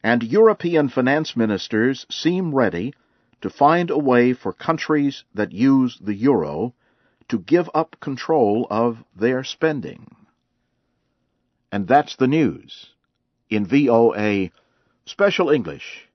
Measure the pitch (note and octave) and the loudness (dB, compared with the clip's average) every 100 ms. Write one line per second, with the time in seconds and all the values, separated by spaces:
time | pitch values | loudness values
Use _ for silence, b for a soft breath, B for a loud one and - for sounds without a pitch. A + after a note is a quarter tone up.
0 | G#2+ A#2+ A2+ F3+ A3 G#3 E3+ E3 C#3+ C3 | 0 0 0 4 4 4 0 0 0 0
1 | B2+ D3 D#3 B2 A2+ G2 - G#2+ A#2+ C3+ | 0 0 -2 -2 -2 -2 -2 0 0 -2
2 | - - D#3+ F3+ F3 C3+ A2 E2+ A#2 - | -10 -4 -2 -2 -2 0 0 -2 -8 -10
3 | _ _ _ _ D3+ - C#3+ E3+ F3 D3+ | _ _ _ _ -12 2 2 4 0 -2
4 | C#3 B2 B2 B2+ B2 - - D#3+ - D3+ | 2 4 4 0 -6 -6 -4 -4 0 0
5 | C#3+ C3+ _ - G#2 F#2 C3 C3+ B2+ - | 0 -4 _ -6 -6 0 2 4 0 -4
6 | G2 G2+ C3 A#2 D2 D#2 A#2+ _ _ _ | -8 -2 0 2 0 -6 -8 _ _ _
7 | _ _ - A2+ - E3+ E3+ D3+ D#3+ - | _ _ -8 -8 0 -2 0 -4 -4 -8
8 | - C3 - D#3 G#2+ G#2+ A#2+ G#2+ A#2+ A#2 | -10 -10 -2 0 2 0 -2 -2 -2 -4
9 | - F2 A2+ C3 C3 - D#3+ D3 A#2+ - | -18 -4 -2 -2 -6 -4 -4 -2 -10 -16
10 | - _ _ _ _ _ _ _ _ _ | -20 _ _ _ _ _ _ _ _ _
11 | _ _ _ _ _ _ _ G2+ F2+ - | _ _ _ _ _ _ _ -8 2 2
12 | - - C3 D#3 B2+ - - - - _ | 2 -2 0 2 0 -2 -16 -20 -20 _
13 | _ _ _ _ _ G#2+ G2 C#3 C#3 A#2 | _ _ _ _ _ -4 0 2 4 6
14 | A#2 G2+ G#2+ G2+ F#2 _ _ _ _ _ | 4 2 -2 -2 -4 _ _ _ _ _
15 | - - D3+ D3 E3 D3 G2 C#2+ - - | -20 0 0 2 2 0 0 -12 -16 -20
16 | - | -20